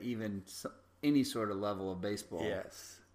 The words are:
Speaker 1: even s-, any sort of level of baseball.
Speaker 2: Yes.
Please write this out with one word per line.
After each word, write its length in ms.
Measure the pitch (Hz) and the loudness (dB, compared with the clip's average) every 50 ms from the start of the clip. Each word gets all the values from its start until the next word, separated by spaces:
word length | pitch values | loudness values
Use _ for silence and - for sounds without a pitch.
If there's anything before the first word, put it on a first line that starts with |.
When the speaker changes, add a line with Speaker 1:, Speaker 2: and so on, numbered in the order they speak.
| 98 | -4
Speaker 1:
even 400 | 123 120 110 110 107 101 98 - | -4 -2 -2 -2 -2 -2 -4 -6
s-, 200 | - - - - - - - - _ _ - - | -8 -14 -8 -8 -8 -10 -10 -20 _ _ 0 4
any 220 | 147 147 139 127 | 6 6 6 6
sort 260 | - - 117 107 104 | 4 2 0 0 0
of 60 | 101 | 0
level 340 | 95 104 104 101 95 95 95 | 0 0 0 0 0 -2 -2
of 120 | 92 90 95 | -2 -2 -2
baseball. 420 | 104 104 98 - - - 82 107 | -2 -2 -2 -4 -6 -4 -2 0
Speaker 2:
Yes. 520 | 107 101 92 - - - - - - - - - _ | 0 0 -2 -4 -8 -12 -16 -16 -16 -16 -18 -20 _